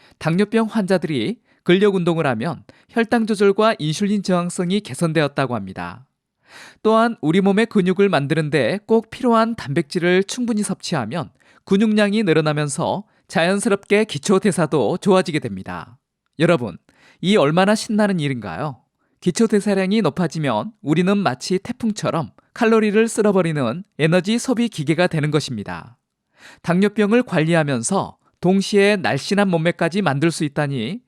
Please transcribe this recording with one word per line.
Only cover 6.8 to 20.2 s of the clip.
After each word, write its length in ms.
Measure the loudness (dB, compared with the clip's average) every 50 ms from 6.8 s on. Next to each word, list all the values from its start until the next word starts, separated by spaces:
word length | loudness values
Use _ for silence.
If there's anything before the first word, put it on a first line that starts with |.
| 0
또한 340 | 2 4 4 2 2 0 -2
우리 200 | -2 0 2 4
몸의 260 | 4 4 4 2 2 2
근육을 420 | 2 2 2 2 2 2 2 2
만드는 400 | 2 0 0 0 0 -2 -2 0
데 300 | 0 0 0 0 -2 -2 -2
꼭 240 | 0 2 2 0 _
필요한 460 | -6 -4 0 2 2 2 2 0 -2
단백질을 680 | -6 -8 -6 -4 -4 -4 -4 -4 -2 0 2 2 2 0
충분히 380 | -2 -4 -6 -4 -2 -2 -2 -2
섭취하면 680 | -4 -6 -8 -8 -6 -4 -4 -4 -4 -6 -8 -8 -10 -12 _ _ _ _ _ _
근육량이 600 | 0 2 2 2 2 2 2 2 2 2 0 2
늘어나면서 800 | 2 2 2 2 0 0 -2 -2 -4 -4 -4 -2 -2 -2 -4 -6 _ _ _ _ -6
자연스럽게 800 | -2 0 2 2 0 0 0 0 -2 -2 0 0 2 2 2
기초대사도 920 | 0 -4 -6 -2 0 2 2 2 0 0 0 0 0 0 0 0 0 -2 0
좋아지게 420 | 2 2 4 4 2 0 -2 -6
됩니다. 580 | -4 -6 -8 -10 -10 -12 -12 -12 -14 -16 -20 -20 _ _ _ _ _ _ _ 0
여러분, 380 | 2 2 2 2 -2 -6 -10 -12 _ _ _ _ _ _ _ _
이 140 | -2 2 2
얼마나 380 | 4 4 4 4 4 4 4 2
신나는 460 | 0 -2 -2 0 0 0 0 0 -2
일인가요? 600 | -2 -4 -4 -6 -8 -10 -8 -8 -8 -8 -10 -12 _ _ _ _ _ _ _ _
기초대사량이 800 | -4 -2 0 2 2 2 2 0 0 0 0 0 0 0 0 0 0
높아지면 720 | 0 0 -2